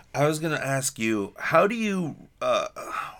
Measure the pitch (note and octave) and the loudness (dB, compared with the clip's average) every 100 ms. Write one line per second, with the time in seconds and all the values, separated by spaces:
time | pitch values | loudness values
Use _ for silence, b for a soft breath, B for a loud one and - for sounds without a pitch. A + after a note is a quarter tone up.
0 | - - D3 D#3 D#3+ D3 C3+ C3+ C3+ - | -6 2 2 2 -2 -2 -2 -2 -2 -2
1 | A2 G#2+ G2 - - D#3+ G3+ A#3 A3 F#3+ | 0 0 -2 -6 2 4 4 2 -2 -2
2 | D#3 - - - B2+ G#2+ - - - B | -4 -8 -16 -4 0 0 0 -8 -8 B
3 | B | B